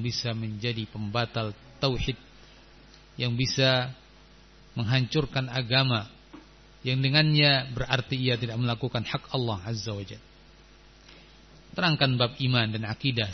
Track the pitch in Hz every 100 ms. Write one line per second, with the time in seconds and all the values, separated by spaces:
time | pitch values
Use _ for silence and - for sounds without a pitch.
0 | 120 - 120 113 110 104 120 113 107 107
1 | 104 117 117 113 107 - - - 139 120
2 | - 127 - - - - - - - -
3 | - - 123 120 127 - 131 127 127 -
4 | - - - - - - - 120 107 131
5 | 123 156 143 135 127 127 117 131 131 113
6 | 98 - - - - - - - 127 131
7 | 135 151 156 151 147 135 131 120 127 131
8 | - 131 127 117 117 113 123 113 127 117
9 | 104 139 - 135 117 98 101 110 107 101
10 | 98 107 - - - - - - - -
11 | - - - - - - - - 175 147
12 | 135 123 120 - 127 123 110 110 107 113
13 | 139 117 104